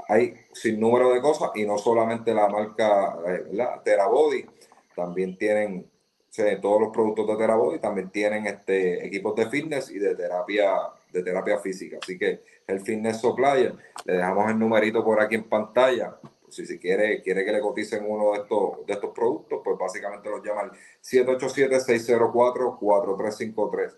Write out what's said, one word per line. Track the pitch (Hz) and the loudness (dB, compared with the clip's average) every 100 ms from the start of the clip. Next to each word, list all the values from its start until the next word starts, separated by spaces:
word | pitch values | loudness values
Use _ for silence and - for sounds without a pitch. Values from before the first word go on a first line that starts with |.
| - | 2
hay | 107 120 - _ | 2 2 -2 _
sin | - 117 107 | -6 -2 0
número | 113 120 127 | 2 4 4
de | 123 | 4
cosas, | 143 151 160 | 2 2 0
y | 104 | -2
no | 104 104 | -2 0
solamente | 120 113 113 117 117 | 2 2 2 0 0
la | 107 101 | 2 2
marca, | 104 107 - 110 101 92 82 87 | 2 -4 0 2 4 2 -2 -4
eh, | 90 - | -4 -4
¿verdad? | 101 123 - | -4 -4 -2
Tera | - 104 98 | 2 4 4
Body, | 135 151 131 - - - _ _ | 4 4 0 -6 -20 -20 _ _
también | - 87 90 92 92 | -8 -6 -4 -4 -2
tienen, | 107 107 104 90 - | 0 0 0 -6 -12
o | _ _ _ _ | _ _ _ _
sea, | - 104 98 | -2 0 2
todos | 98 107 | 2 4
los | 110 | 2
productos | 120 107 107 104 | 0 0 0 -2
de | 107 | 0
Tera | 113 110 | 2 2
Body, | 123 - | 2 0
también | 107 98 92 | -4 -4 -6
tienen, | 104 104 107 104 | -2 0 0 -4
este, | 98 - 95 92 87 - | -6 -2 0 2 -2 -4
equipos | 98 107 | -6 -4
de | 113 113 | -2 -2
fitness | 147 156 139 - | -4 -4 -6 -6
y | 98 | -4
de | 95 | -2
terapia, | 90 87 90 90 101 98 90 - - _ | -2 -4 -4 -2 0 2 0 -4 -10 _
de | 92 | -6
terapia | 90 92 95 104 | -4 -4 -2 -2
física. | 98 90 80 78 | -4 -10 -10 -12
Así | - 92 | -10 -4
que | 101 - _ _ - | -4 -4 _ _ -8
el | 98 | -6
Fitness | 107 110 113 113 | -4 -4 -2 0
Supplier, | 127 - 139 135 117 - - - | 0 2 2 4 2 -2 -16 -12
le | - | -2
dejamos | 90 90 98 110 | 0 0 0 0
el | 110 | 2
numerito | 113 110 110 113 | 2 4 2 2
por | 110 107 | 2 2
aquí | 107 110 | 2 0
en | - | -2
pantalla. | 107 107 123 131 117 87 - - _ _ | -2 0 2 4 2 -4 -10 -20 _ _
Si, | - 82 | -14 -12
si | 85 | -6
quiere, | 90 98 107 95 | -2 2 2 0
quiere | 92 92 | -2 -2
que | 98 | 0
le | 107 | 0
coticen | 104 104 107 110 | -2 -4 -4 -4
uno | 104 107 104 | -4 0 0
de | 104 | 0
estos, | - 107 95 - | 0 0 0 -4
de | - | -6
estos | 101 - | -6 -6
productos, | - 117 156 - - | -2 -2 -2 -6 -6
pues | 101 92 | -4 -4
básicamente | 92 104 101 101 107 | -4 -6 -10 -10 -10
los | 101 | -8
llama | 104 104 | -6 -6
al | 98 - - _ | -8 -12 -20 _
siete | - 127 123 | 0 2 2
ocho | 127 131 | 0 -2
siete, | 143 135 131 | 0 2 2
seis | 127 117 | 2 0
cero | 113 117 117 | 2 2 4
cuatro, | 120 123 123 123 - | 4 2 2 -2 -2
cuatro | 101 101 98 95 | 2 2 2 -2
tres | 107 104 | -4 -6
cinco | 110 110 104 | -6 -4 -2
tres. | 110 92 | -2 -4